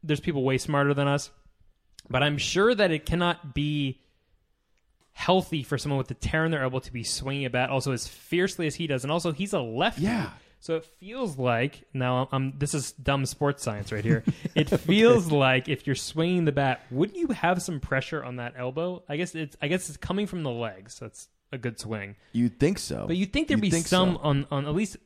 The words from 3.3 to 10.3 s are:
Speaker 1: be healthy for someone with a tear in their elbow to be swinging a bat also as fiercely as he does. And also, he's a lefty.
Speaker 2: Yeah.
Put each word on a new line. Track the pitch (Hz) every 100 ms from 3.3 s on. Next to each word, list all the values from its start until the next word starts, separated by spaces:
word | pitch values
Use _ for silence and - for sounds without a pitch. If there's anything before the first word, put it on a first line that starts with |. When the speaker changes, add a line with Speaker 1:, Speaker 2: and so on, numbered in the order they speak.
| 170 151
Speaker 1:
be | 135 147 147 139 131 _ _ _ _ _ _ _ _ _ _ _
healthy | - - 185 180 160
for | 123 139
someone | 147 139
with | 131
a | -
tear | - 160 160
in |
their | 160
elbow | 131 131
to | -
be | 123
swinging | 110 - 135 139 135
a |
bat | 123 127
also | 135 135
as | 123 -
fiercely | - - 170 190 - 160
as | -
he | 165
does. | 135
And | 131
also, | 165 170
he's | 147 196
a | 196
lefty. | 120 113 190 220
Speaker 2:
Yeah. | 180 233 -